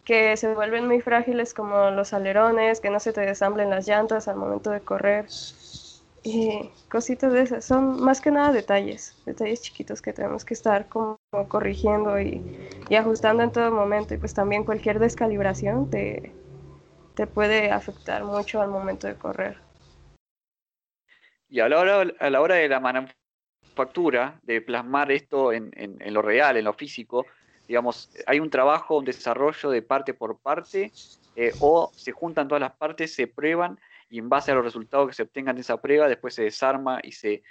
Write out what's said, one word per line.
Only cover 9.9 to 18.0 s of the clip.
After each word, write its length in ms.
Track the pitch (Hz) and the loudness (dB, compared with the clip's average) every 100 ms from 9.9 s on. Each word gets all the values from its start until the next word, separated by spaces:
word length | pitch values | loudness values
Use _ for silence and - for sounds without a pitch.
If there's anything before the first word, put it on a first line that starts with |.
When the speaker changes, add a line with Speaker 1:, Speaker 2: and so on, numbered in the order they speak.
| 214 | -10
Speaker 1:
que 140 | - | -10
tenemos 320 | 208 202 214 - | -6 -6 -6 -8
que 80 | |
estar 340 | 226 220 202 214 | -4 2 2 0
como 300 | 226 220 214 _ 202 202 | -4 -4 -6 _ -6 -2
corrigiendo 720 | 214 202 196 208 208 214 202 | -2 -2 -2 0 2 2 0
y, 500 | 196 180 - - - - - | -2 -6 -10 -14 -16 -16 0
y 80 | 214 | 2
ajustando 460 | 226 220 220 226 | 2 2 2 4
en 100 | 233 | 2
todo 200 | 233 233 | 2 0
momento 420 | 226 202 208 214 | 2 0 0 -2
y, 40 | 208 | -6
pues, 180 | 208 - | -6 -2
también 280 | 202 202 | 0 0
cualquier 360 | 214 214 220 214 | -2 -2 0 2
descalibración 880 | 233 233 226 208 196 131 165 233 277 | 2 2 -2 0 -2 -2 -2 -2 -2
te, 420 | 107 101 107 - - - - - - _ _ - - | -2 -4 -6 -10 -20 -20 -20 -20 -20 _ _ -20 -6
te 100 | 214 | -4
puede 460 | - 208 214 208 | 0 2 2 2
afectar 520 | 208 202 196 | 0 -4 -14